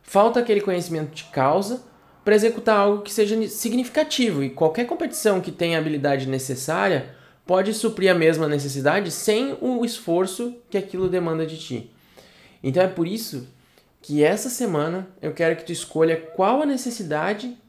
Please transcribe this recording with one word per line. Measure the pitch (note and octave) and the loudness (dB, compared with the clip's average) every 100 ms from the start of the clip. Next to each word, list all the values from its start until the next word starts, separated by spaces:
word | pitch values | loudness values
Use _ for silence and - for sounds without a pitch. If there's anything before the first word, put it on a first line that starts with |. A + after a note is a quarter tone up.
falta | - G3 A3 A#3+ | 0 4 4 4
aquele | A#3+ G3+ | 2 0
conhecimento | G3+ F3+ E3 E3 D3+ | 0 -2 -2 -4 -6
de | - | -10
causa | - - C3 E3 G3+ A#3+ - _ _ _ | -10 0 2 2 -2 -8 -10 _ _ _
pra | - | 2
executar | G3+ A3+ A#3 - G#3+ | 4 4 0 2 4
algo | G3+ G#3 | 4 2
que | G#3 | -2
seja | - G#3 | 0 0
ni-, | A3 G#3+ | 2 -2
significativo, | - A#3+ A#3+ B3 - D4+ - A#3+ D#3 | -4 -2 -2 -2 0 0 2 0 0
e | C#3 | -4
qualquer | - D#3+ D#3+ A#3+ | 2 0 2 -4
competição | - D4+ - A3 F#3+ | -2 -4 0 2 2
que | F3+ | -2
tenha | D3+ E3+ E3 | -4 0 0
a | |
habilidade | D#3 D3+ C#3+ C#3 C3 | 0 0 0 0 0
necessária | C3 C3 B2+ - E3 G3 D#3 B2 - - _ | -4 -4 -6 -4 0 2 0 -2 -16 -20 _
pode | - F#3 G3 | -2 0 2
suprir | A3 A3+ A3 F#3 | 0 -2 2 4
a | |
mesma | F3 D#3+ D#3 D#3 | 6 4 4 0
necessidade | D3 C#3+ C3+ C3+ F3+ F#3 | 0 -2 0 2 2 -2
sem | - - G#3+ C#4 - | -4 0 0 0 -2
o | B3 B3 | -2 0
esforço | A#3 - - E3+ F#3+ - A#3+ A#3+ _ | -2 -4 0 0 0 -2 -8 -8 _
que | G3+ | -6
aquilo | G3 F3+ F#3 | -4 -4 0
demanda | F3+ E3+ D#3+ | 0 -2 -2
de | D#3+ D#3 | -4 -8
ti. | - A#2+ - _ _ - - - - _ | -8 -8 -10 _ _ -20 -20 -20 -20 _
Então | C3 C#3+ | -2 2
é | F#3 | 2
por | F#3 E3+ | 0 -4
isso | A3 - C#3 B2 _ _ _ _ _ | -4 -8 -10 -12 _ _ _ _ _
que | - D3 | -6 2
essa | D3 G#3 B3+ | 4 4 -2
semana | B3 A#3 D#3+ D3+ F3 F#3 - | -4 -2 0 -2 -4 -8 -10
eu | D3+ | -8
quero | D3+ E3 E3 | 0 0 0
que | |
tu | - | -4
escolha | E3+ - D#3 D#3+ D#3+ | -10 -6 2 2 2
qual | - - F#3+ C4 | -4 0 2 2
a | D4+ | 0
necessidade | C4 B3+ A#3 F3+ D3+ E3 G#3 B3 A#3+ | -2 -4 -8 -4 -2 -2 -4 -8 -14